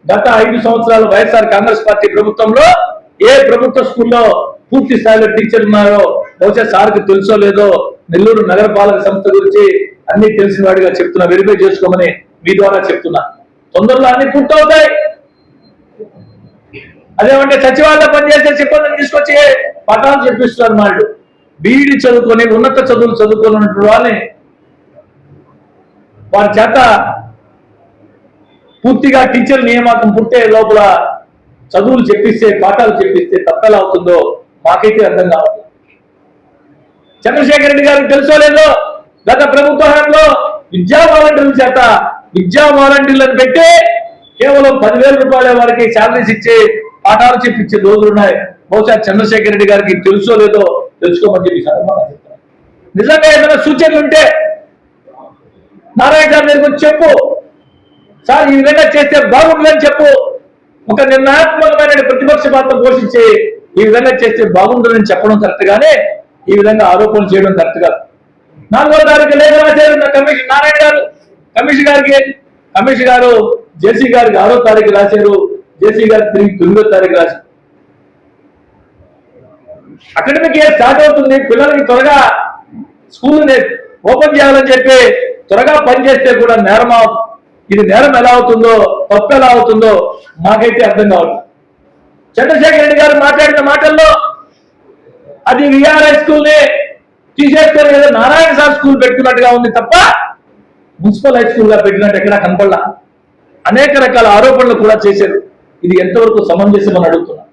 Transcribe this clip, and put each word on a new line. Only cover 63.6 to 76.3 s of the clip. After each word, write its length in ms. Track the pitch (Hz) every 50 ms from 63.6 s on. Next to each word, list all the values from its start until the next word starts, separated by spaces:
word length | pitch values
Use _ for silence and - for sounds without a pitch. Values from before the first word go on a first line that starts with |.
| - _ _ 185
ఈ 60 | 214
విధంగా 260 | 220 214 240 254 262
చేస్తే 340 | 254 254 240 226 220 - 226
బాగుంటుందని 580 | 185 175 185 - 240 247 240 226 233 233 226 208
చెప్పడం 380 | - 185 180 196 214 214 208
కరెక్ట్ 280 | 208 185 - - 196 190
గానే 520 | 202 220 277 320 302 - - - - - - _ _ _ _ -
ఈ 40 | 196
విధంగా 340 | 208 202 214 220 220 208
ఆరోపణలు 480 | 180 180 202 214 214 214 214 196 180 180
చేయడం 220 | 196 190 190 185
కరెక్ట్ 220 | 180 165 - - 170
కాదు. 180 | 175 165 - - - _ _ _ _ _ _ _ _ _ _ - - _ 202
నాలుగో 380 | 240 294 302 302 311 302 294
తారీఖు 260 | 294 302 302 294 294
లేఖ 160 | 277 302 302 302
రాశారు 460 | 302 302 302 302 302 302 302 294 294
నా 80 | 277
కమిషన్, 420 | 277 285 277 277 302 302 269 254 254
నారాయణ 360 | 269 285 294 302 302 294 302
గారు 260 | 302 302 294 - - - _ _ _ _ _ _ _ _ 226
కమిషన్ 300 | 254 302 294 262 294 294
గారికి, 460 | 285 277 277 285 277 277 269 277 269 _ _ _ _ _ _ _ _ 190
కమిషన్ 300 | 220 262 269 262 254 254
గారు 500 | 254 247 247 247 233 220 214 - - - - _ _
జేసీ 360 | 160 165 214 233 220 262 247 233
గారికి 240 | 240 240 226 196
ఆరో 180 | 190 190 214 240
తారీఖు 400 | 247 240 220 214 214 214 208 196
రాశారు. 640 | 202 202 202 208 208 202 202 196 190 - - - - - _ _ _ 185
జేసీ 240 | 214 214 214 220 214 220
గారు 200 | 214 214 208